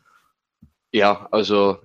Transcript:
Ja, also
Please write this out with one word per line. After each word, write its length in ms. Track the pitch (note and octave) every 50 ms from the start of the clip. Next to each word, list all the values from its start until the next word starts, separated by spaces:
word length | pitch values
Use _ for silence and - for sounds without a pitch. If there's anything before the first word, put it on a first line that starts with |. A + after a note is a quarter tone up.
| _ _ _ _ _ _ _ _ _ _ _ _ _ _ _ _ _ _
Ja, 380 | - G#2+ G2+ G#2 G2+ G#2 - -
also 480 | - G#2+ G#2 F#2 G#2 G2+ G2+ G2+ F#2+ F#2+